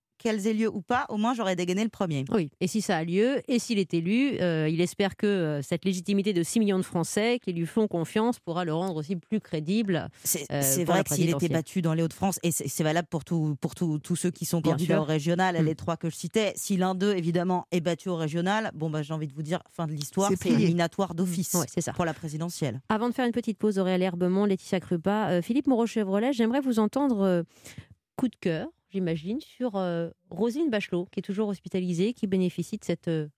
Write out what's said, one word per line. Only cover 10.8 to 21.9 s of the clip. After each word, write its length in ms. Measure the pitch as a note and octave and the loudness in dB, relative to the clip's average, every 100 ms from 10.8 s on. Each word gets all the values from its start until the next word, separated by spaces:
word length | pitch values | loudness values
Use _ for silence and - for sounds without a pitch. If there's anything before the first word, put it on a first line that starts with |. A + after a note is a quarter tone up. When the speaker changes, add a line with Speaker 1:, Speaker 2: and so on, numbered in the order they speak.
| E3 | 2
Speaker 2:
pour 80 | |
Speaker 1:
vrai 60 | F3+ | 2
Speaker 2:
la 40 | |
Speaker 1:
que 60 | - D3 | 2 2
s'il 80 | E3 | 2
était 60 | |
Speaker 2:
présidentielle. 180 | C#3+ E3+ | 2 2
Speaker 1:
battu 300 | E3 - F#3 | 0 0 -2
dans 120 | E3 | 0
les 100 | D#3+ | 0
Hauts-de-France, 360 | E3 - F#3+ - | 0 0 -2 0
et 80 | E3+ | -2
c'est, 160 | - C3+ | -2 -4
c'est 160 | - | -2
valable 240 | D#3 E3 E3+ | 2 2 0
pour 140 | D#3+ | -6
tout, 320 | - E3+ D#3 C#3+ | -2 0 0 -2
pour 140 | - - | -4 -2
tout, 240 | E3+ D3+ | -2 -2
tous 160 | - F3 | -2 -2
ceux 160 | F3 | -2
qui 140 | - E3 | -4 -2
sont 140 | E3+ | 0
Speaker 2:
Bien 120 | D#3+ | 2
Speaker 1:
candidats 220 | D#3 E3 D#3+ | 0 2 2
Speaker 2:
sûr. 60 | |
Speaker 1:
au 20 | D3+ | 2
régional, 500 | D#3 D3+ F3 F#3 E3 | 0 2 2 2 2
Speaker 2:
Mm. 40 | D#3 | 0
Speaker 1:
les 100 | D#3 | 0
trois 220 | - E3 | -4 -4
que 120 | E3 | -4
je 60 | - | -6
citais, 380 | E3 A3 G#3 - | -4 0 0 -2
si 220 | - F#3+ | -2 0
l'un 180 | F#3 F#3 | 2 2
d'eux, 200 | G3+ F#3+ | 0 2
évidemment, 500 | E3 F3 F3+ F3+ - | 0 0 2 0 0
est 100 | F3 | -2
battu 280 | E3 E3 F#3+ | 0 -2 -4
au 60 | E3+ | -2
régional, 560 | D#3 E3+ F3+ G#3+ G#3+ | -2 -2 0 0 -2
bon, 160 | D3+ D#3+ | -4 -4
bah, 120 | D#3 | -4
j'ai 100 | D3 | -4
envie 140 | D#3+ D3+ | -4 -6
de 60 | |
vous 100 | C#3 | -8
dire, 180 | D3 F3 - | -4 -6 -6
fin 160 | - D#3+ | -6 -6
de 40 | |
l'histoire, 380 | D3+ D3 F#3+ G3+ | -4 -4 0 2
Speaker 3:
C'est 60 | F#3+ | 2
Speaker 1:
c'est 140 | F#3 | 2
Speaker 3:
plié. 140 | A3 F#3 | 4 4
Speaker 1:
éliminatoire 480 | E3+ E3+ - F#3+ E3+ | 4 2 0 -2 0
d'office 380 | F#3 E3 - | -2 -2 0
Speaker 2:
Ouais, 120 | F3+ C3+ | 0 0
c'est 140 | - | -2
ça. 120 | - | -2